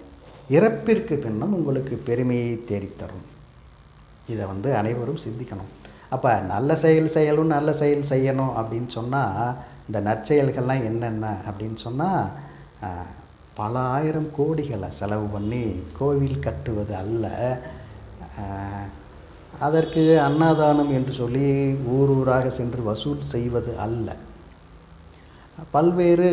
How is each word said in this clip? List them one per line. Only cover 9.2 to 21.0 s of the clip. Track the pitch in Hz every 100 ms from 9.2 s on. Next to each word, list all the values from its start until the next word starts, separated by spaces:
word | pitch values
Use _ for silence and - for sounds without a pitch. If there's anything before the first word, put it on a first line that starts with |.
| 120 95 120 127 - - -
இந்த | 107
நற்செயல்கள்லாம் | 101 110 - 147 139 135 123 135 113
என்னென்ன | 113 117 110 110 101 -
அப்படின்னு | 101 110 110
சொன்னா, | 117 123 175 180 98 - - - - -
அஹ், | 98 87 87 - - - - -
பல | 107 123
ஆயிரம் | 127 131 156 156 151 -
கோடிகளை | 143 156 139 110 92
செலவு | - 101 107 104
பண்ணி | 104 101 120 113 92 - -
கோவில் | 139 143 135 135
கட்டுவது | 120 - - 107 104 95
அல்ல, | 98 117 104 - 123 127 - - - - - - - -
அஹ், | 101 98 98 101 101 - - - - - - -
அதற்கு | 143 160 160 165 160 160
அன்னதானம் | 143 147 165 156 151 147 143
என்று | 135